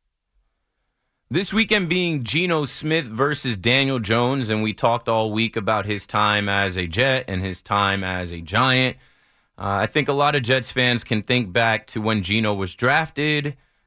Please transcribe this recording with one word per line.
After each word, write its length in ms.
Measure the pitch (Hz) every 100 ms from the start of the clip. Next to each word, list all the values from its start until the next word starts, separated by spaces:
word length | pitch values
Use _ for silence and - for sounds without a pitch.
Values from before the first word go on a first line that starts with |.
| _ _ _ _ _ _ _ _ _ _ _ _ -
This 200 | 131 196
weekend 380 | 202 214 214 175
being 340 | 180 175 151
Geno 420 | 113 151 180 160 147
Smith 400 | - 156 160 131
versus 520 | 110 143 147 131 104
Daniel 400 | 110 131 135 131
Jones, 540 | 98 117 120 139 117
and 100 | 107
we 100 | 110
talked 380 | - 120 117 -
all 220 | 113 110
week 240 | 107 113 113
about 320 | 98 107 101
his 180 | 104 -
time 420 | 107 104 104 101
as 300 | 98 98 90
a 80 | 90
Jet 400 | 80 135 131 -
and 140 | 92
his 220 | 95 90
time 400 | - 101 101 98
as 280 | 92 92 87
a 80 | 85
Giant. 580 | 78 104 131 127 131 - _ _ _ _ _ -
Uh, 260 | 98 101
I 40 | 110
think 220 | 151 143
a 40 |
lot 220 | 143 143 147
of 80 |
Jets 260 | 120 131 123
fans 360 | - 123 120 -
can 160 | 110
think 320 | 101 123 104
back 340 | 90 117 107 -
to 140 | 113
when 220 | 107 110
Geno 300 | 90 107 110
was 220 | 101 92 -
drafted 800 | 123 147 160 - 151 151 147 139 _ _